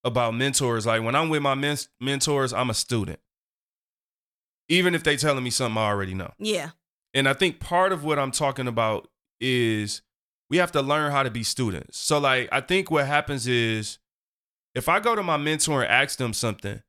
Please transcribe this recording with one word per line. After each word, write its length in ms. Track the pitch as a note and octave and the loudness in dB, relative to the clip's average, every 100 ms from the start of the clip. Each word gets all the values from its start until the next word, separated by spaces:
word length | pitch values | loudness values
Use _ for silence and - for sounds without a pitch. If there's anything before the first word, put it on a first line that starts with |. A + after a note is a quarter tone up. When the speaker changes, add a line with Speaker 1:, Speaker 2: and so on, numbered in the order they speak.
Speaker 1:
about 300 | B2+ A#2+ A#2 | -2 0 0
mentors, 520 | A#2 C#3 C3 C3 A2+ A2+ | 0 0 0 0 0 0
like, 180 | A2+ | 0
when 120 | A2+ C#3 | 2 0
I'm 140 | E3 | 2
with 120 | D#3 | 0
my 140 | C#3 C3+ | 0 0
men-, 220 | C#3+ D3 - _ | -2 -4 -8 _
mentors, 540 | C3 C#3 D#3 C#3+ C3 | -4 -2 0 0 0
I'm 160 | A2 B2+ | 0 -2
a 40 | |
student. 460 | A2 - A#2 F#2 D2+ _ _ _ _ _ _ _ _ _ _ _ _ _ _ - | -2 -2 -2 -2 -8 _ _ _ _ _ _ _ _ _ _ _ _ _ _ 2
Even 260 | E3+ F3+ | 4 4
if 100 | E3 | 2
they 120 | D#3 C#3+ | 0 2
telling 280 | D3+ C3+ | 0 0
me 60 | B2 | -2
something 280 | - B2 A2 | -2 -2 0
I 100 | G#2+ | 0
already 260 | G2+ F#2+ | 0 -4
know. 200 | F#2+ - _ | -6 -10 _
Speaker 2:
Yeah. 320 | G#3+ F#3+ D3+ - _ _ _ | -4 -4 -6 -16 _ _ _
Speaker 1:
And 140 | C3+ C3+ | 0 2
I 60 | |
think 260 | C#3 F#3 - | 2 0 0
part 340 | - F3 F#3 | -2 2 2
of 100 | F3+ | 0
what 160 | D3 D3 | -2 -2
I'm 120 | C3+ | -2
talking 360 | - C#3+ C3+ B2 | -2 -2 -2 -4
about 400 | A#2 A2 G#2+ - _ _ _ | 0 0 -2 -6 _ _ _
is 600 | B2 B2+ A2+ G#2+ G#2 - _ _ _ _ _ | -2 2 2 0 -4 -8 _ _ _ _ _
we 80 | D#3+ | 0
have 160 | F3 | 2
to 80 | D3+ | 0
learn 300 | C3+ D3+ D3 | 2 0 2
how 120 | C#3+ | 0
to 80 | C3 | 0
be 120 | A2+ | -2
students. 540 | A2 - A#2+ E2+ - - | -4 -2 -2 -4 -10 -8
So, 220 | - D3+ | 0 2
like, 300 | C#3 C3 A#2+ | 4 2 2
I 80 | C3 | -2
think 320 | C3 F#3 - | 0 -2 2
what 160 | D#3 C#3 | 0 2
happens 400 | D3 D3 C#3 A#2+ | 0 0 -4 0
is 520 | A#2+ A#2 A2 G#2+ - _ _ _ _ _ _ _ C3 | 2 2 -2 -6 -12 _ _ _ _ _ _ _ -4
if 140 | B2+ | 0
I 100 | F#3 | 2
go 160 | A3+ A3 | 2 0
to 80 | |
my 140 | F3+ D3+ | 0 0
mentor 460 | D3 D#3 - C#3+ | 0 0 0 0
and 80 | A#2 | 2
ask 260 | B2 C#3 - | 2 2 -2
them 160 | B2 | -4
something 480 | G#2+ A#2 G2+ G2+ G#2+ | -2 -4 -4 -8 -10